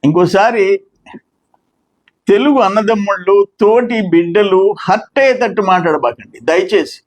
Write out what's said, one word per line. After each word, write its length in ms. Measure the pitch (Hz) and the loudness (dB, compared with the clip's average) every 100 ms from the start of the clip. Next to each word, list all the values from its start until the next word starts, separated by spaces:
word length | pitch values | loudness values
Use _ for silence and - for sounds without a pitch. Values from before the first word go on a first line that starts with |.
ఇంకోసారి 600 | 139 156 175 180 220 233 190 196 _ _ - - _ _ _ _ _ _ _ _ _ _ - | 0 0 0 2 0 0 -2 -2 _ _ -20 -20 _ _ _ _ _ _ _ _ _ _ 0
తెలుగు 300 | 202 269 269 | 2 2 2
అన్నదమ్ముళ్ళు, 920 | 202 202 214 220 202 196 180 202 202 _ | 2 0 -2 -2 -2 -4 0 0 0 _
తోటి 400 | 202 226 240 226 190 | 2 2 0 -4 0
బిడ్డలు 640 | 165 170 175 202 185 196 196 | 0 0 0 2 2 0 -2
హర్ట్ 380 | - 214 - - | -2 -4 -2 0
అయ్యేటట్టు 440 | 269 233 226 190 | 0 0 -2 -4
మాట్లాడబాకండి 800 | 196 180 170 151 123 117 104 - | -2 0 0 -2 -2 -6 -16 -10
దయచేసి. 560 | 117 165 185 208 156 - | -2 -2 0 -2 -4 -10